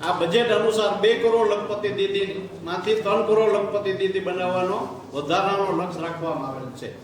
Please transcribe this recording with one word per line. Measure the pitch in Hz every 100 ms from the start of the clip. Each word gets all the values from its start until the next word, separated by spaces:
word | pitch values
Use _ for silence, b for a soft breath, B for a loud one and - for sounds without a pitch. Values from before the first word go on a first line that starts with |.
| 165
આ | 175
બજેટ | 170 202 226 214
અનુસાર | 226 214 208 185
બે | 208 233
કરોડ | 226 226 214
લખપતિ | 208 - 208 202 196
દીદીમાંથી | 196 196 190 196 190 - 165 180 190 220
ત્રણ | 202 220 214
કરોડ | 214 220 202
લખપતિ | 202 202 196 190
દીદી | 190 190 185
બનાવવાનો | 180 180 180 185 208 - - -
વધારાનો | 135 147 175 196 196 190 170
લક્ષ્ય | 180 165 165
રાખવામાં | 165 160 143 135
આવેલ | 135 127 120
છે | 117 98